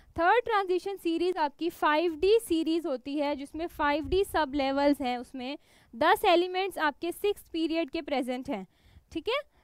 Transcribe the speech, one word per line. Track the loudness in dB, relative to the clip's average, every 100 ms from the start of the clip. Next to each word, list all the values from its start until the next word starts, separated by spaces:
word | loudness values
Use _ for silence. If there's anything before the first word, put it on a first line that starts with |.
| -12 0
थर्ड | 4 4 2
ट्रांजिशन | 0 0 -2 -2 -6
सीरीज | -2 0 0 0
आपकी | -2 -2 -6
फ़ाइव | -2 0 2 0 0
डी | 4 4
सीरीज | 4 -2 0 -2 -2
होती | -6 -4 -4
है, | -2 -4
जिसमें | -8 -8 -8
फ़ाइव | -2 0 0 0
डी | 0 0
सब | 0 0 0
लेवल्स | 0 2 4 2
हैं, | 0 -6
उसमें | -8 -10 -10 -10 _ _ _
दस | 0 4 4 6
एलिमेंट्स | 4 4 -2 -4 -2
आपके | -2 -2 -6
सिक्स | -4 -2 -2 -6
पीरियड | -4 -2 -2 -2
के | -4
प्रेजेंट | -4 -2 -2 -4 -6
हैं, | -6 -8 _ _ -20 _
ठीक | -8 -4
है। | -4 -4 _